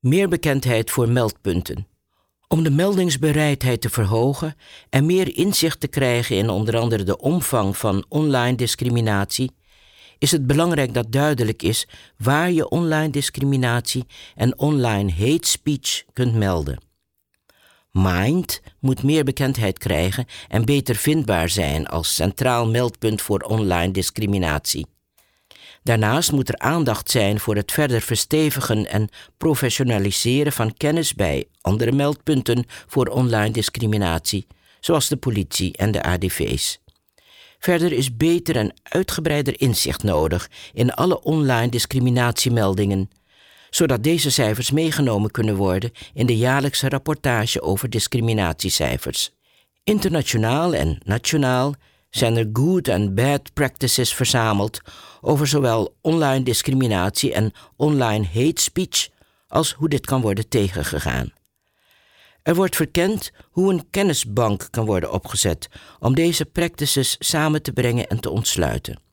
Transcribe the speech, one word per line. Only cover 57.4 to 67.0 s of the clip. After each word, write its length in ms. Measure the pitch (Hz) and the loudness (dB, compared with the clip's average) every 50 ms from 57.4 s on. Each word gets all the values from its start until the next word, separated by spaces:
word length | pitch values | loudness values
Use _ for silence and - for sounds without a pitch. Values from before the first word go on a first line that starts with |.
| 107 110 - - - - _ | -2 -2 -4 -8 -20 -20 _
online 500 | _ 139 151 151 139 123 113 104 107 104 | _ 0 2 2 2 2 0 0 0 -2
hate 360 | 87 80 110 127 156 165 - | -2 0 0 0 0 0 0
speech 460 | - - _ 175 185 - - - - - _ _ _ _ _ _ _ _ | -4 -2 _ -4 -4 -2 -2 -4 -4 -4 _ _ _ _ _ _ _ _
als 240 | - - 160 - | -2 -2 -2 -2
hoe 160 | - - 151 160 | -2 -2 -2 0
dit 180 | 147 135 - | 0 -2 -2
kan 140 | - 139 131 | -2 -2 0
worden 280 | 117 107 98 101 107 - | 0 0 -2 -2 -4 -2
tegengegaan. 840 | - 123 101 95 - 82 71 - - 71 - 71 62 64 62 - _ _ _ _ _ _ _ _ _ _ _ _ _ _ _ _ _ _ _ _ _ _ _ | 0 0 0 0 -2 -4 -6 -4 -4 -4 -4 -4 -4 -4 -6 -8 _ _ _ _ _ _ _ _ _ _ _ _ _ _ _ _ _ _ _ _ _ _ _
Er 80 | 151 170 | 0 2
wordt 220 | 170 190 180 - | 2 2 0 0
verkend 540 | - 160 - _ 170 175 196 220 202 - - _ _ - _ | -2 -4 -2 _ 0 0 0 0 -2 -6 -10 _ _ -20 _
hoe 220 | _ 180 185 196 | _ 0 2 2
een 180 | 190 170 - _ | 2 0 -4 _
kennisbank 760 | - 196 202 196 147 - - 117 101 113 120 107 101 98 - - | -2 0 2 2 2 0 -2 -2 0 0 2 2 0 -2 -4 -6
kan 140 | - 117 113 | -4 -2 0
worden 280 | 107 104 92 82 - | 0 0 0 0 -2
opgezet 560 | - 95 - - - - - 92 82 - - - - - - - - _ | -4 -4 -4 -4 -4 -2 0 0 0 -2 -6 -16 -18 -20 -20 -20 -20 _
om 160 | - 120 131 | 0 2 2
deze 300 | 135 165 175 165 - 156 | 4 4 2 2 0 -4
practices 720 | - _ 175 170 170 165 - 151 143 - 143 | -4 _ -2 -2 -2 -2 -4 -4 0 0 0